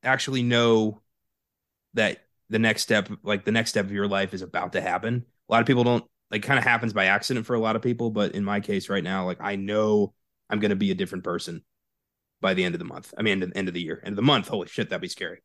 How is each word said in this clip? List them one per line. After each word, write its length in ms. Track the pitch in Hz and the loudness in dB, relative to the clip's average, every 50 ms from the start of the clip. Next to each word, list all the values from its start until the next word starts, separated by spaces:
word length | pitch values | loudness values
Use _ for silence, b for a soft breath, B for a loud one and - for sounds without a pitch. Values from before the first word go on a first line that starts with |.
| - | 2
actually 400 | 127 131 127 - - 131 131 123 | 2 0 0 0 -2 -2 0 2
know 580 | 120 120 117 117 117 113 113 110 107 104 - _ _ _ _ _ _ _ _ _ _ _ _ _ _ _ _ _ _ _ | 4 4 4 6 6 6 6 4 2 -2 -6 _ _ _ _ _ _ _ _ _ _ _ _ _ _ _ _ _ _ _
that 240 | 113 110 101 - - _ _ _ _ _ _ | 0 0 0 0 -4 _ _ _ _ _ _
the 80 | 107 110 | 0 2
next 240 | 113 110 104 - - | 2 2 2 0 0
step, 260 | - 113 107 98 - 104 - _ | 2 2 2 2 0 -8 -10 _
like, 220 | 101 104 101 - | -4 -4 -2 0
the 80 | 104 110 | 0 0
next 180 | 113 110 - | 0 0 0
step 140 | - 110 98 | 0 -2 -2
of 60 | 98 104 | -2 -2
your 160 | 101 98 101 | -2 -2 0
life 260 | 101 98 98 92 101 | 0 0 0 -2 -4
is 80 | 92 92 | -8 -10
about 300 | 85 - 85 90 92 - | -6 -6 -6 -6 -2 -4
to 80 | 92 | -4
happen. 440 | 85 92 87 92 110 113 120 123 120 _ _ _ _ _ | -2 0 -2 -2 -2 -2 -2 -2 -4 _ _ _ _ _
A 40 | 107 | 2
lot 80 | 117 | 2
of 60 | 117 | 4
people 180 | 117 131 123 120 | 4 4 4 4
don't, 200 | 123 120 117 117 _ _ _ _ _ | 4 2 2 0 _ _ _ _ _
like, 120 | - 107 104 | -6 -6 -2
kinda 180 | 113 139 127 | 0 0 2
happens 320 | 113 123 120 117 117 113 101 | 4 2 2 2 0 -2 0
by 140 | 104 95 | 2 4
accident 400 | 92 98 104 - - 131 120 113 | 4 4 2 2 -2 -4 -4 -2
for 80 | - 123 | -2 -2
a 60 | 117 | 0
lot 160 | 113 110 110 | 2 0 0
of 60 | 113 - | 0 0
people, 280 | 127 120 117 120 117 | -2 -2 0 -2 -2
but 220 | 107 107 104 92 - | 0 0 -2 0 0
in 120 | 98 101 | -2 -4
my 160 | 98 104 101 | -2 -2 -2
case 280 | 98 - 101 98 90 - | -2 -2 -4 -4 -2 -2
right 160 | 98 98 80 | -4 -4 -2
now, 200 | 90 95 95 92 | -2 -4 -2 -2
like, 140 | 92 90 - | -4 -4 -6
I 140 | - 101 101 | -6 -6 -6
know 560 | 98 98 98 104 107 107 107 107 104 101 101 _ _ _ _ _ _ _ _ | -4 -4 -2 0 2 2 4 4 4 4 2 _ _ _ _ _ _ _ _
I'm 80 | 107 107 | -2 0
gonna 160 | 104 104 104 | 0 0 2
be 140 | 95 104 98 | 2 2 0
a 60 | 95 | 0
different 280 | 90 98 90 - 92 87 | 0 -2 -4 -4 -8 -6
person 380 | 90 87 87 - - 85 80 _ _ _ _ _ _ _ _ _ _ _ _ _ _ _ _ - | -4 -4 -4 -6 -8 -12 -12 _ _ _ _ _ _ _ _ _ _ _ _ _ _ _ _ -2
by 100 | 95 95 | 0 0
the 100 | 90 92 | 2 0
end 100 | 90 85 | -2 -2
of 40 | 87 | -4
the 60 | 87 | -8
month. 300 | 85 - - - - - | -10 -12 -14 -16 -16 -8
I 60 | - 113 | -4 -2
mean, 100 | 107 98 | 0 0
end 100 | 95 92 | 0 -2
of, 80 | 87 - | -4 -4
end 120 | 98 95 90 | -4 -4 -4
of 60 | 85 | -4
the 60 | 87 | -6
year, 180 | 87 80 80 - - | -6 -6 -8 -8 -8
end 80 | - 104 | -8 -4
of 40 | |
the 60 | 101 110 | 2 4
month. 260 | 139 147 127 95 - | 4 4 4 2 -2
Holy 200 | - 104 90 - | -4 -6 -6 -6
shit, 220 | - - 113 - | -6 -6 -6 -4
that'd 100 | - 87 | -4 -6
be 80 | 87 90 | -6 -8
scary. 340 | - - 98 82 87 - _ | -10 -8 -10 -10 -10 -12 _